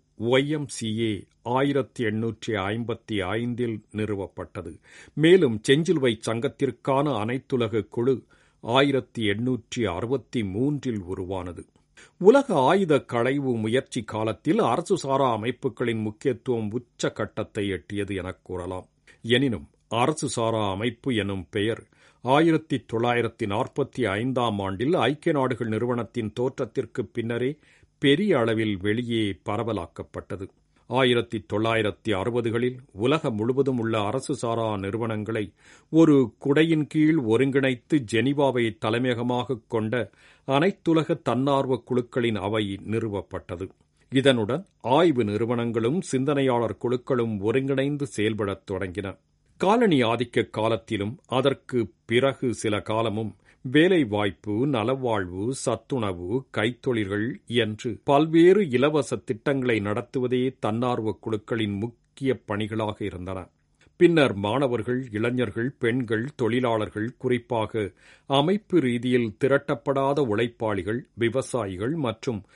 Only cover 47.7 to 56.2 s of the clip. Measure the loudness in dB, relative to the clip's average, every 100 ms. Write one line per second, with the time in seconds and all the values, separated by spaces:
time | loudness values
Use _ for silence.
47.7 | -2 -2 -2 -6 -2 -2 0 -4 -4 -6
48.7 | -6 -6 -8 -8 -12 _ _ _ -2 2
49.7 | 4 4 4 4 0 -2 0 -2 0 0
50.7 | -2 -4 -4 -4 -8 -4 0 0 -2 -4
51.7 | -4 -4 _ -2 2 2 0 -4 -2 -2
52.7 | -2 -2 -2 -2 -2 -6 -10 _ _ 0
53.7 | 4 4 4 2 0 -2 -4 -6 -2 0
54.7 | 0 0 -2 -2 -2 -2 -4 -6 -4 -4
55.7 | -4 -4 -4 -2 -4